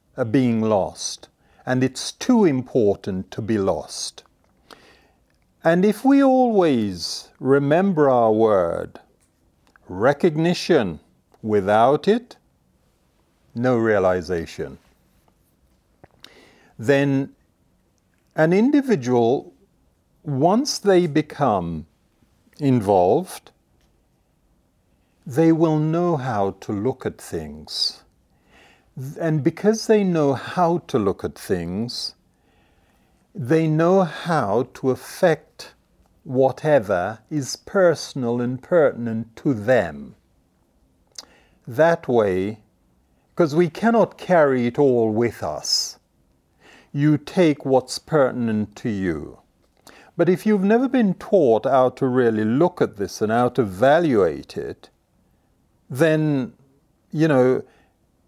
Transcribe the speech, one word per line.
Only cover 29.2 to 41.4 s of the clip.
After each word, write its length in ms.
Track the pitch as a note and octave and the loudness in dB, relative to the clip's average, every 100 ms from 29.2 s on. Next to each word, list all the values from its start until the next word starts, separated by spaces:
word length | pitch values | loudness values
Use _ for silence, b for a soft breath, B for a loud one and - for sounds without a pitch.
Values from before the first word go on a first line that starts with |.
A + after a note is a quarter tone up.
And 220 | E3 D#3 | -4 -2
because 460 | D3 E3 G3+ A3 - | -2 -2 -2 -2 0
they 160 | G#3+ | 0
know 300 | F#3+ E3 C#3+ | 2 0 0
how 440 | B2 - - E3+ F3 - | -2 -6 -2 0 0 -2
to 100 | B2+ | -2
look 280 | G2 F2 | -2 -2
at 120 | D#2+ - | -8 -10
things, 800 | - F#2 E2+ F#2+ A#2 - - - _ _ _ _ _ _ _ _ _ _ _ | -6 -4 -4 -6 -8 -8 -12 -14 _ _ _ _ _ _ _ _ _ _ _
they 320 | G3+ B2 D#3+ D#3+ | -12 -2 0 2
know 380 | D#3 E3+ F#3+ | 2 2 2
how 640 | E3+ - E3+ D#3+ G#2 G#2+ B2+ | 2 -4 -4 -2 0 -2 -4
to 180 | - C3 | -4 -2
affect 800 | B2+ - - F3+ D#3 _ - - _ _ _ _ _ | -2 -6 0 0 0 _ -20 -20 _ _ _ _ _
whatever 960 | - B2+ C3 - D#3 C#3+ G2 F#2 F#2 A2 - | -8 0 0 0 2 2 2 -2 -2 -8 -8
is 240 | D#3 C3 - | -8 -8 -12
personal 840 | - G3+ F3 D3 - C#3+ A#2+ A#2+ | -6 2 2 2 -4 -6 -4 -4
and 220 | A#2+ B2+ | -4 -6
pertinent 720 | - F3+ C#3 - A#2 A2+ A2+ | -2 2 2 0 -6 -6 -8
to 200 | - D#3 | -6 -4
them. 600 | A#2 G#2 B2+ F2 C#2+ C2+ - _ _ _ _ _ _ _ _ _ - b b | -2 0 0 0 -8 -18 -20 _ _ _ _ _ _ _ _ _ -20 b b